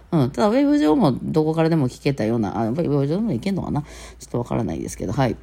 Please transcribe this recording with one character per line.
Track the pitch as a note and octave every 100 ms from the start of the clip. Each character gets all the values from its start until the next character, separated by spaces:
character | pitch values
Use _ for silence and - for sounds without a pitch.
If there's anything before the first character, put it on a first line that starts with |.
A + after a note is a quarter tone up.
| -
う | E3+
ん。 | B2
た | -
だ、 | G#3
ウ |
ェ | B3+ C#4+
ブ | D4
上 | D4+ D4+
も | D#3 C#3+
ど | - D#3
こ | D#3
か | D#3+
ら | D#3+
で | E3
も | B2+
聞 | -
け | D3
た | C3+
よ | G#2+ A#2
う |
な、 | G#2 G2+
あ、 | A2
ウ |
ェ | C#3+ C#3
ブ | C#3+ C#3
上 | F3
で |
も | A3+
い | B2+
け | -
ん |
の | F#3+
か | -
な？ | D3
ち |
ょ | - - - - -
っ |
と | B2
わ | A#2+
か | C3
ら |
な | F#2+
い | D#2+
で | A1
す | -
け | F2
ど、 |
は | C#3 C3
い。 | D#2